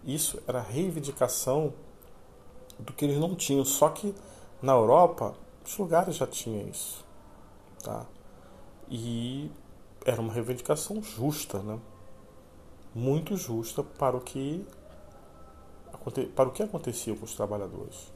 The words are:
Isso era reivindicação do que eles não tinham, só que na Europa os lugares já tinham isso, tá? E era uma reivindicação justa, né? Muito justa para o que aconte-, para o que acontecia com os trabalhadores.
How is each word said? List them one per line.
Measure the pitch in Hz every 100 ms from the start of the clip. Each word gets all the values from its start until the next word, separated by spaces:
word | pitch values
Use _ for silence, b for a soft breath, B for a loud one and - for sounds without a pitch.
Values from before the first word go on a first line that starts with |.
| -
Isso | 151 - 170 -
era | 123
reivindicação | 101 127 185 156 139 - 123 - - 143 151 - - - - - - - - - - -
do | 107
que | - 147
eles | 143
não | 165
tinham, | 185 - 139
só | 135 - 151
que | 151 208 196 B B B -
na | 131
Europa | 127 110 147 175 170 110 - - -
os | - -
lugares | 185 165 180 -
já | 127
tinham | - 117 107 101
isso, | - - - - - - - - - - -
tá? | 107 110 - - B B B B B B -
E | 123 120 117 120 135 147 - - - - -
era | 131 117
uma | 113
reivindicação | 110 113 123 - 147 - 214
justa, | 214 110 135 151 - 98
né? | 107 113 - - - - - - - - - - -
Muito | 113 127 151 160
justa | 190 - 113 113 -
para | 135 - 135
o | 123
que | 120 135 135 170 202 - - - - - - - - - - - -
aconte-, | - - 135 -
para | - 127
o |
que | -
acontecia | 214 160 - 113 -
com | 104
os | -
trabalhadores. | - 101 104 95 92 - - -